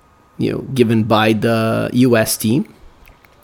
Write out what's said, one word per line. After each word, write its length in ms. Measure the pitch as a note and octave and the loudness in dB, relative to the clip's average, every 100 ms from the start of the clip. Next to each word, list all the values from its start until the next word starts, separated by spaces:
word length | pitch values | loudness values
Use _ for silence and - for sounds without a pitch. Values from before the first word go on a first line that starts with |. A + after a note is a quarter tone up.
| _ _ _ - | _ _ _ -6
you 160 | A2 | -4
know, 60 | - - | -4 -4
given 300 | B2+ A2+ A2+ | 0 2 0
by 280 | G#2 G#2+ A2 | 2 2 2
the 560 | G#2+ A#2 A2+ A2+ A2 A2 | 0 0 0 -2 -2 -2
U 240 | B2 B2+ A2+ | 2 2 2
S 200 | A2+ - | 0 -2
team. 300 | A2 C#3 - - - - - _ _ _ | -2 -2 -4 -12 -20 -20 -20 _ _ _